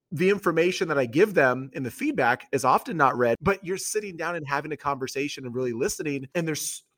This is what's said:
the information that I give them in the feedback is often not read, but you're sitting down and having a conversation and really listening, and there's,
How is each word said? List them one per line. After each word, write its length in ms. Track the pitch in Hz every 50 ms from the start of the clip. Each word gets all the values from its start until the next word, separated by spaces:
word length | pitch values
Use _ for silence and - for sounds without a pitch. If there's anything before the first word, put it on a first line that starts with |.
| _ -
the 180 | - 139 180 190
information 580 | 202 196 - 180 160 160 170 185 180 - 190 165
that 80 | 151 139
I 60 | 131
give 300 | 117 117 156 214 214 175
them 340 | 175 139 127 123 131 135 135 -
in 80 | 165
the 80 | 131 117
feedback 560 | - - - 311 294 170 131 120 127 - - -
is 120 | - 127 127
often 320 | 127 156 226 - 269 196
not 220 | 160 143 127 123 120
read, 180 | 123 117 117 -
but 200 | 151 185 196 -
you're 140 | - 165 190
sitting 400 | - - - - 214 208 196 170
down 180 | 156 156 170 175
and 120 | 165 143 135
having 240 | 139 143 147 156
a 60 | 151 -
conversation 680 | - 143 139 127 135 127 - 135 143 147 - - 131
and 100 | 123 117
really 200 | 127 131 123 113
listening, 520 | 117 147 208 - - 165 151 143 135 135 - -
and 140 | 175 165 160
there's, 360 | 151 - - - - - - _ _